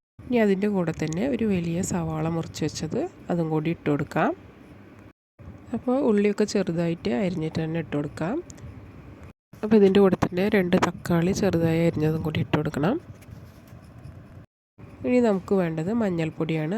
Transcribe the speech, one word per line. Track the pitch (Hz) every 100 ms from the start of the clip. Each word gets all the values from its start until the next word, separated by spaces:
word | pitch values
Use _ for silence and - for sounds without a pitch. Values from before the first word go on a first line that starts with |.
| _ - -
ഇനി | 247 208
അതിൻ്റെ | 190 208 190
കൂടെ | 165 160
തന്നെ | 156 165 262 233
ഒരു | 220 185
വലിയ | 170 170 190
സവാള | 185 160 156 160 165
മുറിച്ച് | 160 - 156
വെച്ചത് | - 160 233 349 - -
അതും | 175 160 156
കൂടി | 156 170
ഇട്ട് | 151
കൊടുക്കാം. | 143 147 156 214 370 - - - - - - - _ _ - - - - 226
അപ്പോൾ | - 262 277
ഉള്ളിയൊക്കെ | 208 208 202 214 208
ചെറുതായിട്ട് | 180 170 170 165 202 240
അരിഞ്ഞിട്ട് | 185 175 160 160
തന്നെ | 160 165 156
ഇട്ട് | 147
കൊടുക്കാം. | 147 - 160 302 - - - - - - - - - - _ -
അപ്പോൾ | 214 220
ഇതിൻ്റെ | 196 196
കൂടെ | 190 180
തന്നെ | - 180 208 202
രണ്ട് | 175 185 175
തക്കാളി | - - 170 175 -
ചെറുതായി | 196 170 165 165 170
അരിഞ്ഞതും | 151 156 160 160
കൂടി | 156
ഇട്ട് | - 147
കൊടുക്കണം. | 151 131 160 320 - - - - - - - - - - - - - - - _ _ - - - 254
ഇനി | 247 233
നമുക്ക് | 190 - 196
വേണ്ടത് | 170 160 170 233
മഞ്ഞൾപ്പൊടിയാണ്. | 208 170 160 - 160 160 156